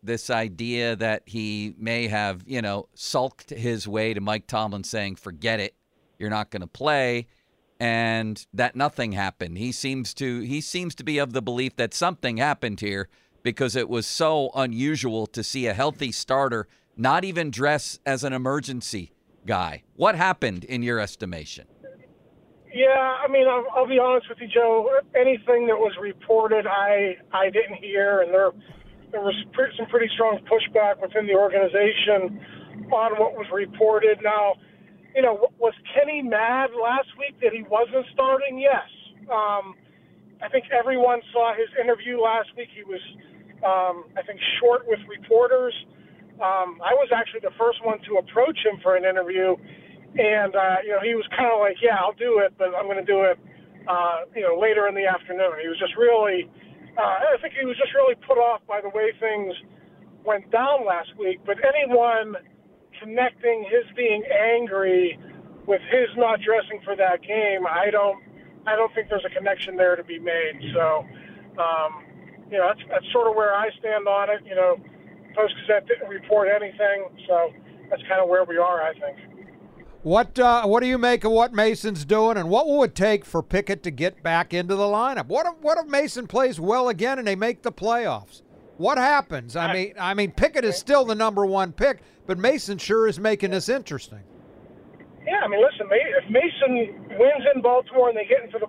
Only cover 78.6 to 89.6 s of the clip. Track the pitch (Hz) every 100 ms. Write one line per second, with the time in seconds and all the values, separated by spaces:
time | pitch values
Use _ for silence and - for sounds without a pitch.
78.6 | 175 170 160 156 147 - - - - -
79.6 | - - - - 156 202 - 254 247 240
80.6 | 208 226 254 254 247 247 220 226 240 214
81.6 | 220 220 214 175 143 214 220 208 165 220
82.6 | 311 285 233 - 208 208 - 170 - 190
83.6 | 202 196 180 131 175 - 170 170 175 175
84.6 | 180 196 202 208 254 233 127 247 349 320
85.6 | 302 330 311 285 302 247 226 233 262 165
86.6 | 180 247 247 170 240 269 214 190 226 233
87.6 | 233 - 214 233 208 110 98 - _ -
88.6 | - - 196 277 262 285 - 139 120 160